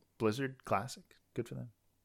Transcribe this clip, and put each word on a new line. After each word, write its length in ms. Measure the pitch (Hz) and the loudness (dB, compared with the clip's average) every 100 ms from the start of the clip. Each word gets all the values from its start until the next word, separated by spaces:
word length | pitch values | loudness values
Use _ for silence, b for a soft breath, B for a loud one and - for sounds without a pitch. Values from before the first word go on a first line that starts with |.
| - - | -10 2
Blizzard 440 | 113 110 135 131 | 2 4 0 -4
Classic. 400 | - 101 117 - - - _ | 0 0 0 -8 -16 -20 _
Good 140 | - 117 | -6 -6
for 60 | 131 | -6
them. 140 | 123 - _ _ | -10 -14 _ _